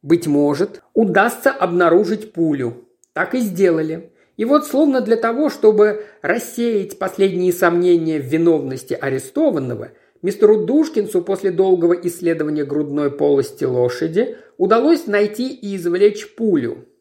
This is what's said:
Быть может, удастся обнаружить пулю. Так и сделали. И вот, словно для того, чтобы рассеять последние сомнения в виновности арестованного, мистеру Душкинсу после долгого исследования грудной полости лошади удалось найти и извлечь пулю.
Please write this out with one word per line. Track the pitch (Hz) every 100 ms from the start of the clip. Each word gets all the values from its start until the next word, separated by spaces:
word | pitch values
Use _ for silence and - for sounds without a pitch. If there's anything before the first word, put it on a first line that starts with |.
Быть | 147 170 160
может, | 143 143 139 208 - _
удастся | - 214 175 226 240 269
обнаружить | - 180 175 175 170 208 214 -
пулю. | 170 160 143 120 117 _ _ _
Так | 151 185
и | 254
сделали. | 220 175 190 160 156 160 - _ _ -
И | 226
вот, | 294 -
словно | 262 302 262
для | 208 226
того, | 226 240 302
чтобы | - 220 214 208 208 - _
рассеять | 190 240 - - 233 214 190 -
последние | 190 196 196 180 180
сомнения | 175 175 175 180 170 160 156
в | 131
виновности | 160 170 156 135 131 -
арестованного, | - 139 131 - - 311 170 127 113 110 _ _ _
мистеру | 180 196 208 214 175
Душкинсу | 285 311 226 202 180
после | 175 190 196
долгого | 175 190 180 170
исследования | 175 180 170 170 160 151 151
грудной | 139 143 147 143 143
полости | 143 147 139 135 - 135
лошади | 123 123 - 165 170 254 - - -
удалось | 185 226 285 330 -
найти | 202 208 208 262
и | 269 202 196
извлечь | 170 175 208 202 - -
пулю. | 226 165 120 - _ _